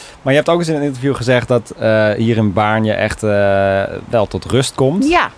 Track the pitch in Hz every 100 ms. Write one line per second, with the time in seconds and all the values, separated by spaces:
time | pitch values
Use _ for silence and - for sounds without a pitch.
0 | - - 131 143 147 175 165 151 143 127
1 | 139 113 117 127 117 123 - - 110 110
2 | 107 104 113 113 107 90 107 110 110 104
3 | 107 - 107 101 98 98 98 98 98 87
4 | 95 117 101 98 - 120 131 - 131 175
5 | 269 349 98